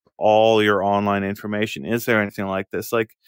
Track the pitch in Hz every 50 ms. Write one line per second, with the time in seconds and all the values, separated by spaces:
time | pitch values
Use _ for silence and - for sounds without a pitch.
0 | _ _ _ - 82 107 107 110 110 113 113 107 107 104 104 95 95 101 101 101
1 | 101 101 101 101 98 98 101 - - 104 104 104 110 117 - - 67 98 113 117
2 | - 127 117 107 104 101 - - 98 95 95 95 98 - - 87 - - 120 113
3 | 110 - _ _ _